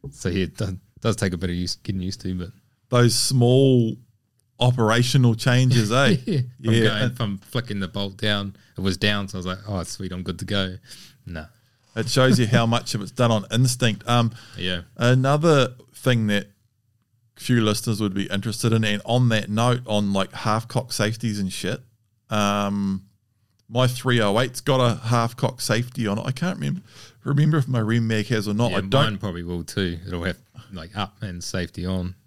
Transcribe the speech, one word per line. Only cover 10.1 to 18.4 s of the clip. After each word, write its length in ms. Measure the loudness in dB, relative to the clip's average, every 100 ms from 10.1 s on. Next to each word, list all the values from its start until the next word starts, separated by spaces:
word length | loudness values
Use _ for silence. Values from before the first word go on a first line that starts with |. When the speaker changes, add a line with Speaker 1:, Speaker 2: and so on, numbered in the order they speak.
Speaker 1:
I'm 100 | -8
good 160 | -8 -8
to 40 |
go." 320 | -4 -2 -4 -8 _ -20 -20 _
Nah. 220 | -14 -14 -14 _ _ _ _ -8
Speaker 2:
It 140 | -2
shows 280 | 2 4 4
you 80 | 2
how 200 | 2 2
much 280 | -2 -4
of 60 | -8
it's 120 | -8
done 180 | 0 2
on 160 | 2 0
instinct. 560 | 0 0 2 -2 -2 0
Um, 260 | 0 0 -4 -18 -8
Speaker 1:
Yeah. 240 | -6 -6 -8 0
Speaker 2:
another 760 | 2 4 4 2 4 4 2 -4 -20
thing 320 | -4 0 2 2
that 240 | 0 -2 _ _ _ _ _ _ _ _ _
few 260 | 2 4
listeners 360 | 4 2 -2 -2
would 120 | -2
be 100 | -2 -4
interested 460 | -4